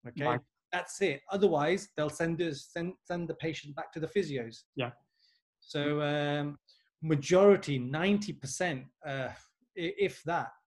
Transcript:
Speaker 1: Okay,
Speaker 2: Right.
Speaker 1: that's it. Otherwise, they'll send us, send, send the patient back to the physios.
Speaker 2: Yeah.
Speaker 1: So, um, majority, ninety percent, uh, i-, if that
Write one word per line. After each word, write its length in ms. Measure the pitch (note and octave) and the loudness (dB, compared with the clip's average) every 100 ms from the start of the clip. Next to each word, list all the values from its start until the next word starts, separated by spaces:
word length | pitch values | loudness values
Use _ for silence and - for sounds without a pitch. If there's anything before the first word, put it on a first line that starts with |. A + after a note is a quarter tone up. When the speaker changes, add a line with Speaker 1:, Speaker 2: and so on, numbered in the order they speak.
| B2 | -14
Speaker 1:
Okay, 160 | A#2+ | -4
Speaker 2:
Right. 160 | C#3+ B2 - _ _ | 0 0 -4 _ _
Speaker 1:
that's 280 | F3+ F3 - | -6 -6 -2
it. 200 | G3 C#3 - | -2 -2 -6
Otherwise, 600 | G3 G3 D3+ D3+ G3 - | 2 2 4 2 0 -4
they'll 140 | - D3+ - | -4 -4 -2
send 180 | E3 E3 | -2 0
us, 260 | E3+ C#3 - | -2 -4 -8
send, 220 | E3+ F3 F#3 | -6 -6 -8
send 240 | _ F3 E3+ | _ -6 -6
the 60 | |
patient 420 | D#3+ D#3+ D3+ D3 C#3+ | -6 -6 -6 -10 -12
back 160 | D#3 | -10
to 80 | E3 | -8
the 60 | D#3 | -2
physios. 560 | G#3 E3 C3+ A2+ A2+ _ - | -2 0 -4 -6 -12 _ -6
Speaker 2:
Yeah. 160 | A#2+ - _ _ _ _ _ _ | -6 -6 _ _ _ _ _ _
Speaker 1:
So, 400 | - D3 D3 D3 | -8 -4 0 0
um, 580 | D3 D3 D3 D3 D3 D3 _ _ _ _ | 0 0 0 -2 -4 -8 _ _ _ _
majority, 760 | D#3 D3+ C3+ F3+ G3+ F#3+ D3+ C3+ | 0 0 6 8 10 8 4 -2
ninety 540 | B2 D3+ F#3+ G#3 G#3 | 0 0 2 2 0
percent, 520 | - C#3 - F3+ C3 C3 _ D3+ | -8 -8 -2 -2 -2 -8 _ -8
uh, 240 | C3+ B2+ - _ _ _ - | -6 -6 -8 _ _ _ -6
i-, 160 | E3+ G3+ | -6 0
if 240 | G3 - | -2 -2
that 280 | D3 E3+ A#2+ - | -2 -2 -2 -10